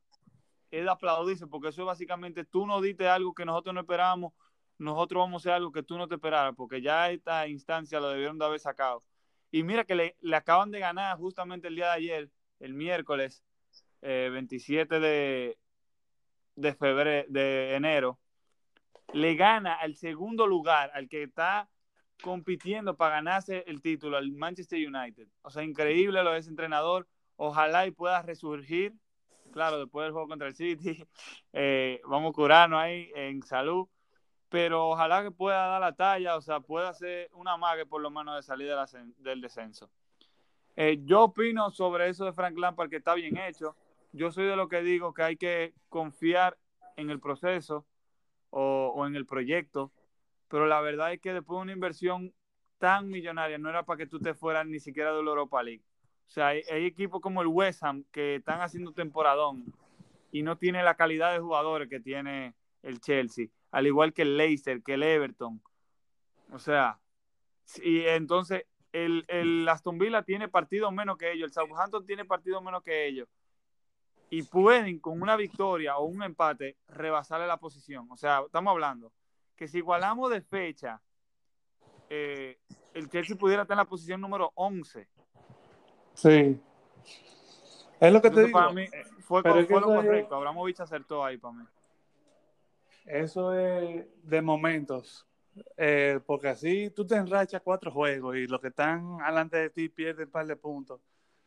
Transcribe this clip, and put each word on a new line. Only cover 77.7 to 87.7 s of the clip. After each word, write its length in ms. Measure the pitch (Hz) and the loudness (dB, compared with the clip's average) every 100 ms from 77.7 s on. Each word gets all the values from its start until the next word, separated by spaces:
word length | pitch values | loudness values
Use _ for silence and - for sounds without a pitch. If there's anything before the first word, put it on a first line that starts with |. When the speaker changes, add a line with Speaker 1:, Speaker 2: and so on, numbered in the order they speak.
| 143 - 135 120 | -20 -16 -16 -16
Speaker 1:
O 60 | 127 | -4
sea, 260 | 147 139 139 | 2 2 0
estamos 240 | 165 202 | 0 2
hablando 420 | 175 147 123 113 _ _ _ _ - | 2 0 -6 -14 _ _ _ _ -16
que 100 | 156 | -8
si 120 | 170 | -4
igualamos 520 | 170 175 190 233 262 | 0 0 0 0 -2
de 100 | 214 | -2
fecha, 600 | - 196 175 - 127 110 _ _ _ _ _ _ _ _ _ - - | -4 -6 -6 -8 -12 -14 _ _ _ _ _ _ _ _ _ -20 -12
eh, 520 | 151 147 139 135 127 - - _ | -8 -6 -8 -12 -14 -20 -20 _
el 160 | 165 151 | -14 -6
Chelsea 260 | 170 170 196 | -6 -4 2
pudiera 260 | 196 202 | 4 4
estar 120 | 202 | 2
en 40 | 202 | 0
la 60 | |
posición 360 | 196 185 165 190 | 0 -4 -8 -8
número 320 | 196 202 160 | -4 -2 -2
once. 540 | - 190 190 - 113 98 _ _ _ - - - - _ _ _ | -2 -4 -4 -10 -16 -20 _ _ _ -20 -20 -20 -20 _ _ _
Speaker 2:
Sí. 460 | - 160 156 139 135 - _ _ - - - - - - - - | 6 10 10 8 4 -6 _ _ -20 -20 -20 -20 -20 -20 -20 -20